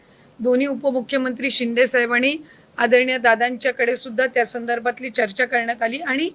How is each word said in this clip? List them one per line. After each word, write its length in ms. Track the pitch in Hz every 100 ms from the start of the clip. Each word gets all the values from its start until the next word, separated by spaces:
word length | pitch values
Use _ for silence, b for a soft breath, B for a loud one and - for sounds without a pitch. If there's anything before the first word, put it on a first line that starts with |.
| b b b b
दोन्ही 260 | 240 254 285
उपमुख्यमंत्री 840 | 262 285 254 240 277 254 247 269
शिंदे 360 | - 240 233 254
साहेब 260 | 254 233
आणि 260 | 240 262 311 311 B B -
आदरणीय 400 | 240 247 254 254
दादांच्याकडे 800 | 233 226 240 247 262 247 240 254
सुद्धा 300 | 262 220 262
त्या 200 | 254 233
संदर्भातली 640 | 247 233 233 233 240 254
चर्चा 340 | 240 220 196
करण्यात 380 | 247 240 233 240
आली 160 | 233 254
आणि 320 | 320 262 339